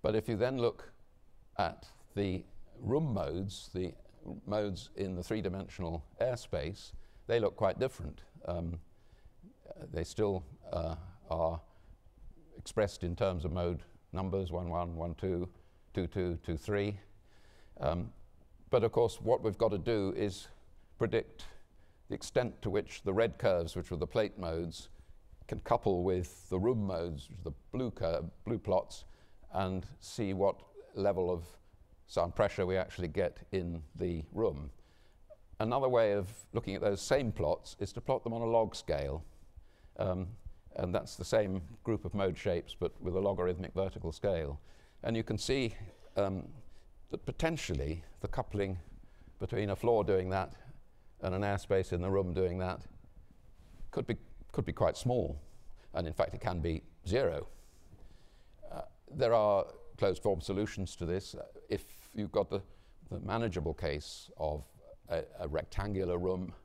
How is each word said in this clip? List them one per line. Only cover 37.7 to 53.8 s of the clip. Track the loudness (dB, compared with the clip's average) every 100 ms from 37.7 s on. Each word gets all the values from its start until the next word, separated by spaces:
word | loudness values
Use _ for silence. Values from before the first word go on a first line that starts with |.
| -6
is | -6
to | -4
plot | 0 0
them | 0
on | 0
a | 4
log | 4 4 0
scale. | -2 0 0 -4 -6 -18 -20 -20 -20 -20 -20 -4
Um, | -2 0 -4 -8 -12 -12 -10 -4
and | 0 0
that's | -2 -10
the | 2
same | 4 4 0 -4 -8
group | -2 0 0
of |
mode | 2 2 2
shapes, | 0 0 -2 -4
but | -4 -2
with | -2 2
a |
logarithmic | 2 2 0 0 -4
vertical | -2 -2 -2 -8
scale. | -2 0 2 -2 -6 -10 -20 -20 -8
And | -2 0
you |
can | 0 -2
see, | 2 2 2 -4 -12 -14 -4 0
um, | 2 0 -6 -12 -14 -16 -18 -20 -10
that | -6 -6
potentially | 2 2 2 -2 0 0 -4 -8 -8
the | -4
coupling | -2 -2 -2 -2 -2 -8 -16 -18 -20 -20 -10
between | -4 0 0
a | 2
floor | 4 4
doing | 6 4 4
that | 0 0 -6 -14 -16 -18 -20 -20 -6
and | -2 0
an |
airspace | 2 0 4 2 4
in | 0
the | 4
room | 4 4
doing | 2 2 2
that | -2 -2 -8 -16 -18 -20 -20 -20 -20 -20 -20 -10